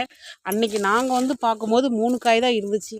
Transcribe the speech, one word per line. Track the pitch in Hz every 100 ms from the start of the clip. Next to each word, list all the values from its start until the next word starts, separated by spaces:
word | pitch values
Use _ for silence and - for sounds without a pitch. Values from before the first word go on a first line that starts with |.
| 254 - - -
அன்னைக்கு | 185 208 226 214
நாங்க | 196 220 262
வந்து | 254 262 277
பார்க்கும்போது | 233 220 220 233 269
மூணு | 226 233 247
காய் | 240 226
தான் | 247 226
இருந்துச்சு, | 202 208 -